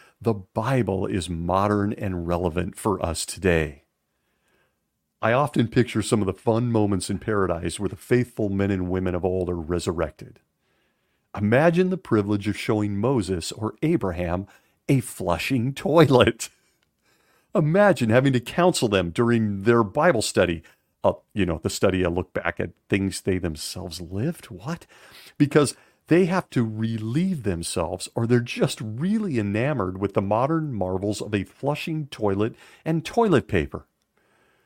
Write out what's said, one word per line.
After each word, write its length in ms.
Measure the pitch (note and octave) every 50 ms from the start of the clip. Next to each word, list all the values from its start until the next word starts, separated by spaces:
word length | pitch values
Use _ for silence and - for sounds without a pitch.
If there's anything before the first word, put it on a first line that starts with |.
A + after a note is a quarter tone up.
| - _ _ _ -
the 100 | A2+ A2
Bible 720 | G2+ F#2+ _ _ A2 A2 B2 C3+ C3 A#2 F#2 G2 F#2+ G2
is 240 | - - G2+ E2 F2
modern 640 | F2+ E2 E2+ F2 F2+ F#2+ G2 G#2 G#2 G#2 G2+ G2+ A2
and 340 | - G#2+ G2+ F#2 F2 E2+
relevant 500 | E2 F2 E2+ F2+ F2 D#2 F2 F2 F#2+ F#2+
for 280 | - - A2 F#2+ F2 -
us 220 | F2 D#2+ - -
today. 580 | - - - E2 F#2+ F2 E2 D#2 D2 C#2+ - _ _ _ _ _ _ _ _ _ _ _ _ _ _ _ _ _ _ _ _ _ _ _ _ _ _ _ _
I 140 | - A2 A#2
often 340 | B2+ D3 C#3+ - - B2 A2+
picture 320 | - C3 A#2 - - A2+
some 220 | G2+ - - A2 G#2
of 40 |
the 60 | F#2+ F2+
fun 400 | - - - A2 A2+ B2 A#2+ A#2
moments 380 | A2+ G#2+ G2+ G2+ F#2 - -
in 80 | G2+ F2+
paradise 600 | - - A2 G2+ G2 F2+ F2 E2 F2+ F2 - -
where 120 | G#2 F#2
the 60 | -
faithful 520 | - - - B2 B2 B2 B2 - - A2+ G#2
men 220 | G2 G2 G2 G2
and 180 | G2+ F#2+ F2+ F2+
women 260 | F2+ F#2 F#2 F#2 F2
of 80 | F2+ F2
old 280 | F#2+ F2+ F#2 F2+ F2
are 100 | F2+ F2
resurrected. 800 | D#2+ D2+ F2 F2 - - F2 D#2+ E2 D#2 - _ - - - _ _ _ _ _ _ _ _ _ _ _ _ _ _ _ _ _ _ _ _
Imagine 540 | - G#2 G#2 A2+ B2+ D3+ F3 E3+ F3 F#3 F3+
the 80 | F#3 E3
privilege 500 | - - A#2+ A2 G2+ G2 G#2 G2+ G2 G#2+
of 80 | G2+
showing 400 | - - - A#2 G#2+ G#2 G#2 G2+
Moses 560 | G2 G2+ B2 C#3 A#2 D3+ F2+ F#2+ F2 D#2+ - -
or 220 | - G#2+ A2 - _ -
Abraham 640 | D3+ F3 D#3+ - G2 F#2 F2 F2 E2+ E2 F2+ G2 - - _ _ _ _ _ _ -
a 120 | C#3+ C3
flushing 720 | A#2+ - - - F#2 F2+ E2+ E2+ - - C3+ C3 A2+ B2+ C#3
toilet. 760 | - - G3 C#3+ E3+ D#3+ C3+ C#3 B2 A#2 G#2+ A#2+ - - - _ _ _ _ _ _ _ _ _ _ _ _ _ _ _ _ _ _ _ _ _
Imagine 560 | G#3+ E3 D3 D#3+ G3 G#3 G3+ F3+ - - A2+
having 220 | A2 B2+ C3+ C#3 C3
to 80 | B2
counsel 480 | - - - - F3 F3+ E3+ - - A2+
them 220 | G#2 F#2+ F2+ E2+
during 520 | E2 - A#2+ A#2 A#2+ A#2 A2+ G#2+ G2+ F#2+ F#2+
their 180 | A2 A#2+ A#2 A#2
Bible 400 | G2+ F#2 C#3+ D3+ F3+ D#3+ A#2 G#2
study. 400 | - - - F#2+ F2 E2+ D#2+ - - _ _ _ _ _ _ _
Uh, 120 | G2+ F#2 - _ _ _
you 100 | G#2 F#2+
know, 140 | F2 E2 D#2 -
the 80 | G#2
study, 320 | - - - - F#2 F#2 F2+
a 80 | F2
look 220 | E2+ F2 F2+ - _
back 280 | - F2 E2+ E2+ _
at 100 | F#2 F2 - _ _ _
things 320 | - G2+ G2 G2 F#2+ -
they 180 | - - F#2+ F#2
themselves 640 | F2+ F2 D#2 D2+ - - - F#2 F#2 F2+ D#2+ F2
lived. 460 | F2+ D#2+ F#2 G2 A2+ D#3 F3 - -
What? 400 | - G#2+ F2 F2+ C3+ E3+ E3 - _ - - - - - - - - -
Because 380 | _ D3 C#3+ - D#3 D3 - - _ _ _ _ _ _
they 200 | _ D#3 E3+ G3
have 220 | E3 F3+ F#3 - _
to 140 | - - A#2+
relieve 800 | A2 A2 G#2+ A2 A2+ A2+ A2+ A2 A2 A#2 D3+ F3 F#3+ F#3+ D3+ A2
themselves, 640 | G2+ F2+ E2 E2+ - - - E2+ D#2+ F2+ F2+ - - _
or 120 | - A#2
they're 140 | A2+ B2 A#2+
just 400 | A#2+ B2 - - A#3+ D3+ - -
really 580 | B2+ G#2+ G#2+ A2+ D3 F#3 G#3 A3+ G#3+ G3 C#3+ A#2
enamored 600 | G#2+ G2+ G2+ G#2 A#2+ C#3 D#3 C3 F#2+ F#2 F#2 F#2+
with 160 | G2 G2 -
the 80 | - G2+
modern 500 | G2 G#2 A2 B2 C#3+ D#3+ E3 D#3 D3+ C3
marvels 480 | G#2 F#2+ F#2 F#2 F#2 F#2+ G#2 G#2+ -
of 140 | - G#2 G#2+
a 100 | G#2 G2+
flushing 640 | - - _ - C#3 D3 D3 - - D#3+ D#3 D3+
toilet 480 | C3+ - - G#2+ G#2 G2 G2 G#2+ A2+ - - - - - _ _
and 200 | D#3+ D#3+ E3 D#3
toilet 440 | - - - A#3 A3 E3+ B2+ G2 -
paper. 380 | - F#2 D2 C#2+ - - - _ _ _ _ _ _ _ _ _ _ _ _ _ _ _ _